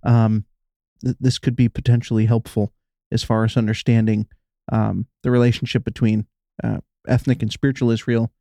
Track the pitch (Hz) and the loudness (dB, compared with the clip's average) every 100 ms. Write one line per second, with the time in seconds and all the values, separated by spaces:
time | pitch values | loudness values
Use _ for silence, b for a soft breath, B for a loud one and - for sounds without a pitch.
0 | - 120 113 107 - _ _ _ _ _ | 2 2 4 0 -4 _ _ _ _ _
1 | 127 127 131 - - 120 120 - - 120 | -6 -2 -2 0 -2 2 0 0 2 2
2 | - 113 110 117 - - 101 _ _ _ | 2 0 2 0 -2 -4 -4 _ _ _
3 | _ 117 - 113 113 - 110 110 - 113 | _ -6 -2 0 0 0 -2 -2 2 2
4 | 110 107 107 _ _ _ - 113 107 95 | 2 0 -4 _ _ _ -6 -2 -2 -2
5 | 101 _ 123 123 120 117 - - - - | -8 _ 0 2 2 0 -2 -4 -4 -2
6 | 113 107 104 _ _ _ 117 104 - _ | 0 0 -2 _ _ _ -6 -6 -8 _
7 | - 123 - 123 110 - 143 131 120 113 | -2 0 0 -2 -2 -2 -2 0 0 0
8 | - 117 113 _ | 0 -2 -2 _